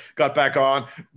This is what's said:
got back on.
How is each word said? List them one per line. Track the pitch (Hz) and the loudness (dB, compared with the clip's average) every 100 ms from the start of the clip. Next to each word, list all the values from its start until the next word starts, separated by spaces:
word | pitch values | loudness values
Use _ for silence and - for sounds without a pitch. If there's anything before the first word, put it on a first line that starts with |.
| - - | -14 -4
got | 147 | -2
back | 147 135 139 | 2 0 2
on. | 135 139 120 - - | 0 0 -4 -16 -20